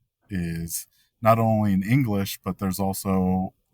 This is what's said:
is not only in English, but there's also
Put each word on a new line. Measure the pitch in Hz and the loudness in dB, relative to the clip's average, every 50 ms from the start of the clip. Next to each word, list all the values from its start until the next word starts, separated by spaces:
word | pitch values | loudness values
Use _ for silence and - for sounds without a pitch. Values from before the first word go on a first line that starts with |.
| _ _ _ _ _ - | _ _ _ _ _ -8
is | 104 92 87 85 82 82 85 82 - - - - _ _ _ _ _ _ | -6 -4 -4 -4 -6 -6 -8 -8 -8 -10 -10 -12 _ _ _ _ _ _
not | - 110 113 113 | 4 4 4 4
only | 113 113 110 107 107 104 98 | 4 2 2 2 2 2 2
in | 95 95 | 2 2
English, | 98 120 143 139 113 104 101 98 - - - - | 2 2 2 2 2 0 -2 -2 -4 -6 -8 -8
but | 98 92 - | -8 -6 -4
there's | 101 95 92 - | -4 -4 -2 -2
also | 98 95 95 - - 101 95 95 92 92 92 92 92 - - _ _ _ | -2 -4 -4 -4 -2 0 0 2 2 2 2 0 0 -4 -6 _ _ _